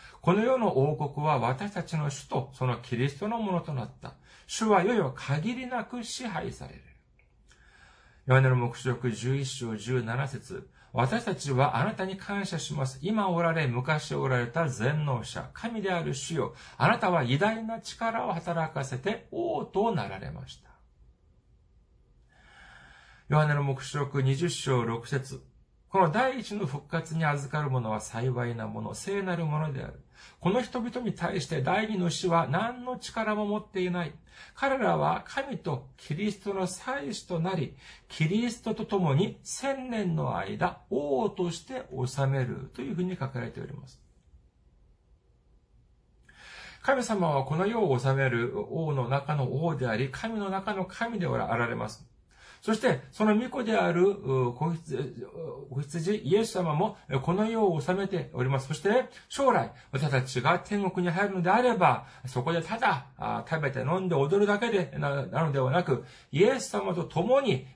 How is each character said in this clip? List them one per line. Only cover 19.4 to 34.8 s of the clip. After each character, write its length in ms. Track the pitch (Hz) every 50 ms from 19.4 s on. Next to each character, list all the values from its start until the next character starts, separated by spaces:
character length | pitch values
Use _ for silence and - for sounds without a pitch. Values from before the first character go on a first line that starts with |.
| 349 349 - - -
と 260 | - - 190 214 233
な 160 | 202 143 101 -
ら 120 | 196 -
れ 100 | - -
ま 180 | - - - -
し 140 | - -
た。」 80 | - - - _ _ _ _ _ - - - _ _ _ _ _ _ _ _ _ _ _ _ _ _ _ _ _ _ _ _ _ _ _ _ _ - - - - - - - - - - - - - - - - _ -
ヨ 120 | 147 151
ハ 80 | 151 151
ネ 80 | 147
の 80 | 143 143
黙 200 | 139 135 131 -
示 140 | - - 147
録 240 | 139 135 - 139
二 140 | 131 131 135
十 140 | 135 170 175
章 360 | - - - 139 131 123 117
六 220 | 113 117 117 - -
節。 360 | 147 135 - - - 127 - - _ - - _ _ _ _ _
「こ 80 | - 196
の 120 | 185 160
第 280 | 147 214 262 262 269 254
一 140 | - - 208
の 140 | 208 196 131
復 200 | 135 143 - -
活 280 | - 165 165 - 160
に 100 | 160 165
預 260 | 147 143 139 139 135
か 120 | - 151 147
る 80 | 139
者 180 | 131 127 113 110
は 100 | 107 107
幸 460 | - - - 113 123 131 123 123 120
い 100 | 120 117
な 120 | 113 110 107
も 160 | 107 110 110
の、 100 | 107 107
聖 300 | - - 196 196 202 190
な 120 | 185 175
る 100 | 165 165
も 120 | 151 147 151
の 160 | 156 156 135
で 100 | 127 -
あ 40 | -
る。 160 | - - - _ _ - - - - -
こ 100 | - 170
の 120 | 202 254
人 200 | 233 - - 247
々 200 | 220 240 - 247
に 120 | 247 202 -
対 280 | - 165 165 - 185
し 60 | 131 -
て 140 | 165 143
第 260 | 131 156 180 208 220 214
二 100 | 220 185
の 120 | 175 170
死 180 | - - - 180
は 200 | 170 165 160 139
何 380 | 139 180 214 240 247 247 247
の 120 | 254 254 -
力 380 | - - - 226 220 214 214
も 100 | 208 214
持 140 | 202 208 214
っ 80 | 208 -
て 140 | - 190
い 100 | 185 180
な 140 | 175 180 170
い。 80 | 147 - - - - - - - - -
彼 220 | - 269 277 269
ら 200 | 269